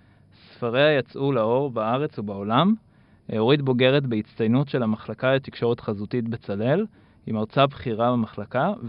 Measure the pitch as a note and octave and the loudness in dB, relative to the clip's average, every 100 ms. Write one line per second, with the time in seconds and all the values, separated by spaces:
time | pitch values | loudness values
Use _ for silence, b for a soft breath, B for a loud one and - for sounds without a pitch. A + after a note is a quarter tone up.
0 | b b b _ - - A#2+ B2 D3+ C#3+ | b b b _ -20 -8 -2 2 4 4
1 | A#2+ B2 C#3 B2+ A2 B2 C#3+ A#2 G#2+ B2+ | -2 -4 0 2 2 0 0 -2 -2 -2
2 | D3+ - G#2 G2 G2+ B2 F#3 A3 b b | -2 -6 -8 -6 0 2 4 2 b b
3 | b b - A2 A2+ D3 C3+ B2 B2+ C#3+ | b b -6 0 2 2 2 4 4 4
4 | C#3 A2 - - A2 B2+ C#3+ C#3 A2+ A2 | 0 -4 -4 -2 2 2 2 -2 -2 -2
5 | - A2 C3 C3+ C3+ - A#2 A#2+ - G2+ | -6 -2 0 0 -2 -2 -2 0 -4 -6
6 | G#2 B2 A#2 A2 - G2+ A#2 E3+ A3 b | -4 -4 -4 -6 -6 -2 0 0 -2 b
7 | b b - A2 A2 C#3+ C#3 - C3 G#2+ | b b -6 -4 -2 2 2 0 -6 0
8 | A#2+ B2 A2 - G#2 B2 E3 G#3 | 0 2 -2 -6 -6 -2 -2 -4